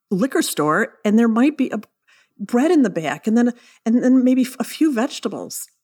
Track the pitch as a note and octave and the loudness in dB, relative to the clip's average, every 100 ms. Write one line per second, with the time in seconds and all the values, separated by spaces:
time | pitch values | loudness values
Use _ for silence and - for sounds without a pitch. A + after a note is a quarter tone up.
0 | - F#3 C4 E4+ - - D3+ E3+ A3 _ | -6 -2 0 -2 -2 -2 0 0 -2 _
1 | G#3+ A3 A#3 A3+ C#4+ D4+ B3+ G#3+ - _ | 0 2 2 2 0 0 -4 -6 -12 _
2 | _ _ _ - G#3 A#3+ D#4 E4 A3 E3 | _ _ _ -16 -4 0 2 4 2 0
3 | D3+ D3 A3 A3+ A#3+ A#3+ _ _ A3+ A#3+ | -6 -4 0 0 0 -2 _ _ -2 0
4 | B3+ C4 B3+ C4 B3 - - - D#4 A3+ | 4 4 4 2 0 -4 -10 -2 0 0
5 | C#4 - A3+ C#3 F2 - - _ | -4 -4 -8 -8 -12 -12 -16 _